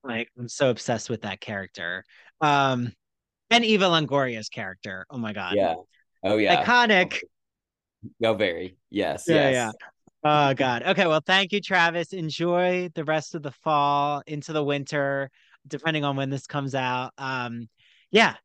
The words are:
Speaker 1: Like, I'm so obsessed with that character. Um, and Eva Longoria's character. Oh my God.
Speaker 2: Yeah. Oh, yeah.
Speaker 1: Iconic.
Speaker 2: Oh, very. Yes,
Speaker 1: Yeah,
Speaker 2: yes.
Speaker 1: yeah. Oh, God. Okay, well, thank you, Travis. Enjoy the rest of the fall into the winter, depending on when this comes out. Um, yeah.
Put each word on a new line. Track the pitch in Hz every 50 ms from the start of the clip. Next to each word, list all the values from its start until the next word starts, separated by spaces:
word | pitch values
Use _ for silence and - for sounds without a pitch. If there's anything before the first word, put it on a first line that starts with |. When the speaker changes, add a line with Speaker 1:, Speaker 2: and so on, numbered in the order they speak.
| _
Speaker 1:
Like, | 135 117 113 117 _ _ -
I'm | 123 117
so | - - 143 131
obsessed | 120 - - - 120 113 - -
with | 120 107 -
that | 104 95 92
character. | - - 110 98 95 87 _ - 90 85 90 95 - _ _ - - - _ _
Um, | 156 151 143 143 139 135 131 123 120 120 - _ _ _ _ _ _ _ _ _ _ _
and | 226 233 233
Eva | 220 220 202 190
Longoria's | 185 170 160 156 135 135 143 135 127 120 110 107 -
character. | - - 110 98 92 _ - 107 95 92 92 _
Oh | - 123
my | 117 107 104
God. | 104 92 90 90
Speaker 2:
Yeah. | 101 95 87 82 87 90 _ _ _ _ _ _ _ -
Oh, | 95 107
yeah. | 107 107 - 180 - -
Speaker 1:
Iconic. | - 240 247 240 226 214 185 180 - - - - - _ _ _ _ _ _ _ _ _ _ _ _ _ _ - 107 _ _ 113
Speaker 2:
Oh, | 110 110
very. | 98 107 95 85 82 90 92 - _ _ _
Yes, | - 98 95 80 73 - -
Speaker 1:
Yeah, | - 165 151 143 139
Speaker 2:
yes. | 131 127 120 110 110 - - - _ _ _ _ _ _ -
Speaker 1:
yeah. | 151 151 151 147 139
Oh, | 139
God. | 127 139 131 123 117 123
Okay, | 175 190 165 196
well, | 170 156 156 -
thank | - 185 190 196 175 -
you, | 202
Travis. | 185 - 190 180 170 170 165 170 165 - -
Enjoy | 190 165 156 139 - 165 175 175 175 180 180 180 180 180 180 160
the | 170 151
rest | 143 156 156 147 - -
of | 170 143
the | 147
fall | - _ _ 160 156 147 143 143 143 143 143 147 147 143 -
into | - 156 147 143 - 160
the | 156 147
winter, | 139 143 143 143 - - 147 139 139 139 139 135 135 _ _ _ _ _ _ _
depending | 131 143 139 - 165 156 151 143
on | 143 139
when | 139 139 135
this | 139 135 -
comes | - - 147 139 135 127
out. | 131 127 127 127 127 127 127 _ -
Um, | 139 131 131 127 123 120 117 120 117 - _ _ _ _ _ _ _ _ -
yeah. | 208 226 160 110 - _